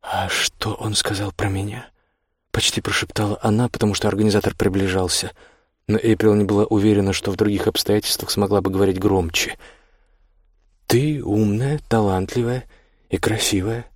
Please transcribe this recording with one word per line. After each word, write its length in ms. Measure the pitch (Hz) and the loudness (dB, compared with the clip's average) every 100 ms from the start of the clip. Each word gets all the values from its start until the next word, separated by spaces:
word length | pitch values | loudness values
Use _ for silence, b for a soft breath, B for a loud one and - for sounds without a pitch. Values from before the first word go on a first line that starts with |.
«А 280 | - 92 92 | -4 -4 -4
что 460 | - - - 110 | -2 -4 -4 -8
он 200 | 107 110 | -6 -4
сказал 380 | 104 - 98 101 | -2 -2 -4 -6
про 160 | - 101 | -4 -4
меня?» — 400 | 95 104 117 - _ _ _ _ _ _ | -2 -6 -10 -16 _ _ _ _ _ _
почти 280 | - - - | -2 0 -2
прошептала 580 | - - - - 104 104 | -2 -4 -4 -2 -2 0
она, 260 | 113 107 123 | 2 2 2
потому 260 | - 104 | 0 -2
что 140 | 98 107 | 0 -2
организатор 460 | 98 107 101 104 | 2 2 2 0
приближался. 800 | 87 98 95 98 92 92 - 92 b b b b _ - | 0 0 2 0 0 0 -2 -6 b b b b _ -2
Но 100 | 107 | 0
Эйприл 360 | 117 110 110 | 2 4 4
не 100 | 104 | 4
была 200 | 101 101 | 4 2
уверена, 480 | 107 107 104 101 98 | 2 4 4 4 2
что 180 | 95 104 | 0 -4
в 60 | 95 | 0
других 320 | 107 101 - | 0 2 -2
обстоятельствах 640 | - - 104 - - - | -2 0 0 0 -6 -4
смогла 300 | - 101 101 | 0 2 2
бы 100 | 98 | 2
говорить 280 | 95 98 92 | 2 2 2
громче. 580 | 101 95 82 - - - b b b b b b b _ _ _ _ _ _ | 2 2 0 -2 -4 -8 b b b b b b b _ _ _ _ _ _
«Ты 360 | 120 147 151 | 0 0 -2
умная, 580 | - 104 107 104 139 151 - | -2 0 2 0 -2 -4 0
талантливая 760 | 113 101 95 98 123 117 127 - b b b b | 2 2 0 -2 -2 -2 -4 -8 b b b b
и 100 | 98 | -2
красивая», — 680 | 113 110 - 98 95 117 117 | -2 0 0 -2 -2 -6 -10